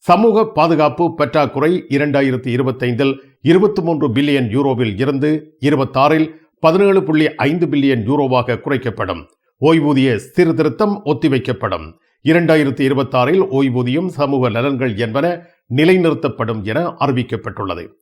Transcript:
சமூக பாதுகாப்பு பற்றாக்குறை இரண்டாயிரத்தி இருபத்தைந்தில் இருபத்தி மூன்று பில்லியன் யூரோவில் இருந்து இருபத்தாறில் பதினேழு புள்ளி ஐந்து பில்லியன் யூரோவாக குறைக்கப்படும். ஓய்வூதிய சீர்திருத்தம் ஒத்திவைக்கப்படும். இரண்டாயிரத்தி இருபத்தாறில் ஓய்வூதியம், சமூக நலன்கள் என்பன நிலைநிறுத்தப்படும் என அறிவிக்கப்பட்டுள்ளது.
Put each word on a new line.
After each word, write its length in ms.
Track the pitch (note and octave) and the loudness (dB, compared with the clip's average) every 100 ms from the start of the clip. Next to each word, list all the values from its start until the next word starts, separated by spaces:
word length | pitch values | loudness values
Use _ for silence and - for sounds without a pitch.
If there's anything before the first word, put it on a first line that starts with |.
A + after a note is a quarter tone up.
| - | 2
சமூக 360 | F3+ A3+ G#3 A3 - | 4 4 2 0 0
பாதுகாப்பு 480 | D#3+ D#3+ D3+ B2+ E3+ - | 2 2 2 0 -4 -2
பற்றாக்குறை 520 | D3 D#3 C#3 C#3 D3+ F3+ - C#3 | -2 0 -2 0 0 0 -2 -2
இரண்டாயிரத்தி 540 | D3 C#3 C#3 B2+ B2+ A#2+ | 0 0 0 -2 -4 -2
இருபத்தைந்தில் 580 | C3 A#2+ B2 A#2 C#3 C3+ - _ C3+ | -2 -2 -4 0 -2 -2 -10 _ 2
இருபத்தி 300 | F3+ G3+ G3+ E3 | 4 4 0 -2
மூன்று 200 | D#3 D3 A#2 | -2 0 0
பில்லியன் 320 | D3 C#3 A#2+ | 0 0 0
யூரோவில் 400 | A2+ C#3 B2 A#2 F#2+ | 0 0 0 -2 -2
இருந்து 280 | C3+ C#3 D3+ D3+ - _ C#3 | -2 0 -2 -2 -6 _ 0
இருபத்தாறில் 600 | C#3+ C3 C3 C#3+ D#3+ D#3 - _ _ | 0 0 2 2 2 -2 -6 _ _
பதினேழு 360 | D#3+ F3+ G3+ F#3+ D3+ | 2 4 4 2 2
புள்ளி 180 | D#3 D3+ - C3+ | 2 0 0 -2
ஐந்து 180 | E3+ E3 | 0 0
பில்லியன் 300 | C#3+ C3+ B2+ G#2 | 2 2 0 0
யூரோவாக 500 | D3 C3+ B2+ A#2+ A2+ | 0 2 0 0 -4
குறைக்கப்படும். 580 | - C#3 B2 G#2 G2 E2+ D2+ _ _ _ | -2 -4 -4 -6 -6 -8 -10 _ _ _
ஓய்வூதிய 500 | C#3+ E3 D3 C#3 C3 G#2+ - | 2 4 2 2 2 0 -2
சீர்திருத்தம் 600 | - F3 D#3+ D#3 - G#3+ G3+ D3 | 0 2 2 0 0 -2 -2 -4
ஒத்திவைக்கப்படும். 760 | A#2+ D#3+ C3 - B2 A2 F2+ D#2 - _ _ | -2 0 0 -2 -6 -4 -6 -8 -20 _ _
இரண்டாயிரத்தி 580 | C3+ E3 E3 D#3+ C#3 A#2 C3+ | 2 2 4 2 2 0 0
இருபத்தாறில் 540 | B2+ C3 C3 B2 F#3 F3+ C3+ | 0 0 0 2 2 0 0
ஓய்வூதியம், 520 | C#3 B2 B2 C#3 F#3 F3 | 0 0 -2 -2 -4 -4
சமூக 280 | C#3+ C#3 B2 A2+ | -2 0 0 0
நலன்கள் 380 | C3+ C3+ C3 G2+ | -2 -2 -4 -2
என்பன 220 | A2+ A#2+ D#3+ E3+ E3+ _ _ B2 | -4 -2 -2 -4 -10 _ _ 0
நிலைநிறுத்தப்படும் 840 | D#3+ F#3 E3+ C#3+ C#3 A2+ A2+ A2 G2+ | 4 4 2 0 -4 -4 -6 -6 -4
என 80 | A#2 E3+ - | -4 -4 -4
அறிவிக்கப்பட்டுள்ளது. 800 | C3+ B2+ B2 A2+ G#2+ F#2+ G2 F2 E2+ _ | -2 -2 -4 -6 -10 -10 -8 -8 -12 _